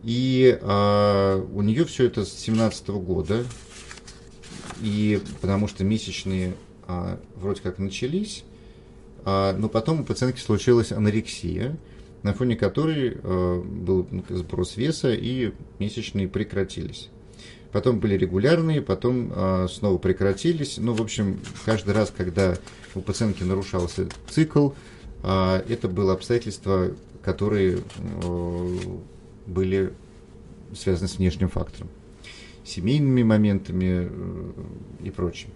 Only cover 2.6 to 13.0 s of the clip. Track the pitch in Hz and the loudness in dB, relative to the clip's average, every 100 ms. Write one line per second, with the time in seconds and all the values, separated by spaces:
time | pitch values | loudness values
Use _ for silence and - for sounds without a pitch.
2.6 | 113 - - 101 90 87 80 110 123 117 | 2 0 -6 -6 -2 -2 0 -2 -2 -10
3.6 | - - - - - - - - - - | -16 -18 -18 -18 -18 -20 -20 -20 -18 -16
4.6 | - - 110 104 107 104 - - 95 98 | -14 -6 -2 2 2 2 -2 -4 0 2
5.6 | 104 - 98 110 - 92 95 92 92 90 | 0 0 0 0 -2 -6 -4 -2 -2 -6
6.6 | - - - 90 90 90 - - 95 95 | -14 -20 -8 -6 -4 -8 -12 -8 -4 -4
7.6 | 95 90 98 - 127 175 214 - - - | -6 -6 -6 -4 -2 -2 -4 -10 -16 -20
8.6 | - - - - - - - 98 98 95 | -20 -20 -20 -20 -20 -10 0 2 2 2
9.6 | 107 113 131 160 - - 127 127 - - | 0 0 0 -2 -2 0 0 -2 0 2
10.6 | - 120 110 101 107 107 110 - 87 82 | 6 4 4 2 2 2 -2 -6 -6 -2
11.6 | 120 160 - - - - 101 101 127 113 | -4 -6 -12 -20 -20 -6 -4 0 0 2
12.6 | 101 95 160 156 | 0 2 0 0